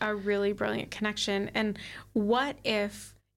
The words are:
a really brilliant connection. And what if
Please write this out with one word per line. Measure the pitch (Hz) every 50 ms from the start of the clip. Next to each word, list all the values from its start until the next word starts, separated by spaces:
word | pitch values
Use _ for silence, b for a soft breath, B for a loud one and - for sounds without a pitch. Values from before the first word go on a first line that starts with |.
a | 208 214 214
really | 208 196 208 202 202 202 202 208
brilliant | 202 208 214 220 226 - -
connection. | - - 214 214 208 - - - 196 196 202 - -
And | 214 220 214 202 B B B B B B B B
what | 226 202 208 233 247 269 294 277 - -
if | - 220 208 208 202 202 - - - - - _ _ _